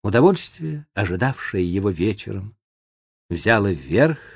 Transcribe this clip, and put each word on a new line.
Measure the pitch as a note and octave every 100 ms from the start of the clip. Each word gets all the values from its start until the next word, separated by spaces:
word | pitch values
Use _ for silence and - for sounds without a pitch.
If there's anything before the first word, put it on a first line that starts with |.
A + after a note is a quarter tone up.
Удовольствие, | G#2 A2+ E3 F#3 - - D#3+ D2 -
ожидавшее | - G2+ F2+ B2+ C3 - G2 F2+
его | F#2 G2+
вечером, | E2 G2 G#2 - G2+ G2+ _ _ _ _ _ _ _ _
взяло | E2+ G#2+ A2+ G2
верх | E2 C2 F2+ D#3 D3+ -